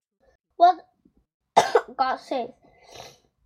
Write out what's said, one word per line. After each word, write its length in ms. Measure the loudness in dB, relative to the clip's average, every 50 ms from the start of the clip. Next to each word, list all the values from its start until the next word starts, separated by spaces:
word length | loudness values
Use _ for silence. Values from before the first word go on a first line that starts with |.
| _ _ _ _ _ _ _ _ _ _ _ 2
what 180 | 4 4 4 2 -6 _ _ _ _ _ _ _ _ _ _ _ _ _ 0
<coughs> 420 | 0 2 2 0 -2 -2 -4 -6 -6
God 200 | -4 -4 -6 -8
says. 320 | -10 -8 -8 -8 -8 -10 -14 _ _ _ _ _ _ -20 -20 -20 -20 -20 -20 _ _ _ _ _ _